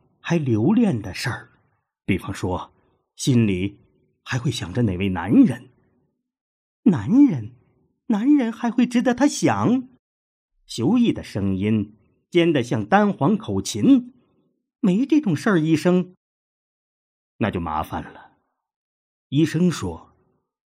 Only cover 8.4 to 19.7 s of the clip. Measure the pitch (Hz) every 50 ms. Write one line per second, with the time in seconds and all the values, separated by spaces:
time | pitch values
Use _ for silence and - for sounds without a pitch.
8.4 | 240 226 226 - - 233 214 - 240 240 240 240 226 254 240 247 277 285 294 -
9.4 | - 135 107 98 107 175 247 262 247 - _ _ _ _ _ _ _ _ _ _
10.4 | _ _ _ _ _ - - - 110 151 233 254 240 180 - 90 - - - 107
11.4 | 98 98 95 92 101 107 113 107 101 - - _ _ _ _ _ _ _ - 170
12.4 | 170 175 151 135 117 - 139 113 101 - 185 202 208 208 - - 135 165 220 -
13.4 | - - 98 98 95 - - 104 110 - - 240 247 - - _ _ _ _ _
14.4 | _ _ _ _ _ _ _ _ - 190 175 214 277 294 320 294 302 202 151 143
15.4 | - 233 196 165 151 160 165 151 - 180 180 180 175 - - _ _ _ _ _
16.4 | _ _ _ _ _ _ _ _ _ _ _ _ _ _ _ _ _ _ _ -
17.4 | 123 101 95 90 85 80 76 78 80 - - 80 - - - - - - _ _
18.4 | _ _ _ _ _ _ _ _ _ _ _ _ _ _ _ _ _ - 127 143
19.4 | - 220 - 160 180 180